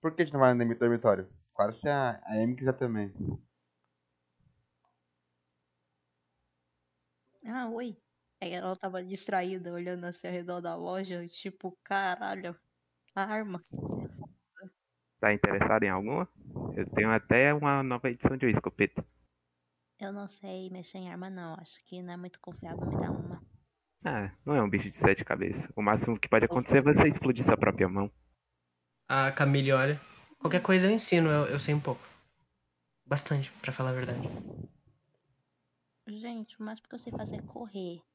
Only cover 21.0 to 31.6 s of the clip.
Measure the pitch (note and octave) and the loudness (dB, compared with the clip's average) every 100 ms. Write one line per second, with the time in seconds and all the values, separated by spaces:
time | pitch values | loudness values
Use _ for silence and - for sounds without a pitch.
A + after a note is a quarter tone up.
21 | F3+ F3 F#3 F#3 E3+ E3 E3+ - _ F3+ | -12 -12 -12 -12 -12 -12 -16 -20 _ -16
22 | F3+ F3 F3+ - - - - E3+ D#3+ - | -12 -12 -14 -16 -20 -16 -12 -6 -4 -4
23 | - - - - - _ _ _ _ _ | -4 -6 -8 -12 -16 _ _ _ _ _
24 | - B2+ G2 - - D3 G#2+ F#2+ G#2 - | -4 -4 -4 -8 -2 2 2 0 -4 2
25 | F#2+ G2 - - F2+ F#2 - - G#2 G#2+ | 2 2 0 -2 -2 -4 -8 -2 2 2
26 | - A2+ - A2+ A2+ B2+ B2 C#3 C#3 D3 | 2 -2 4 4 4 0 4 6 8 8
27 | D#3 - C3 A#2+ B2 - - F2+ F#2 G2 | 6 6 0 2 4 4 4 4 2 2
28 | G2+ _ _ _ _ _ _ _ _ _ | -2 _ _ _ _ _ _ _ _ _
29 | _ C3+ C3+ C3+ C#3+ C#3 C3+ C3+ C3+ D3 | _ 2 2 2 4 4 4 4 4 0
30 | - - - - E3 F3 F3+ F#3 F#3 A3 | -6 -20 -20 -6 0 0 4 6 6 4
31 | - F3 D#3+ D3 D3 C#3+ | 4 4 6 4 2 0